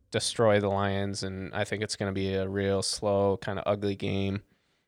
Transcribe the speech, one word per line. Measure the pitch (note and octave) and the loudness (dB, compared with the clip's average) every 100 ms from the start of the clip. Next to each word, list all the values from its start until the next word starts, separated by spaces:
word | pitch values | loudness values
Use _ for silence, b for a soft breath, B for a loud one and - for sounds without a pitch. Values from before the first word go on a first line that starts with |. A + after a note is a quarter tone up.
| _ | _
destroy | A2+ - - A2+ G#2 | -2 -2 2 6 6
the | G2+ | 4
Lions, | G2 G2+ G2 G2+ G2 | 2 0 0 -2 -4
and | G2 F#2+ F#2+ G2 | -6 -8 -6 -4
I | |
think | G#2 G2+ | -4 -4
it's | G#2+ - | -4 -4
gonna | G2+ | -2
be | F#2+ F#2+ | 0 0
a | F#2+ F#2+ | 0 0
real | G2 G2 G2 | 0 2 2
slow, | - - G#2 G2 G2+ F#2+ | 0 -2 0 2 2 2
kinda | - G2 - | -2 -4 0
ugly | G2+ G2+ G2 | 0 0 -2
game. | G2+ G2 G2 G2 - _ _ _ | -2 0 0 -2 -8 _ _ _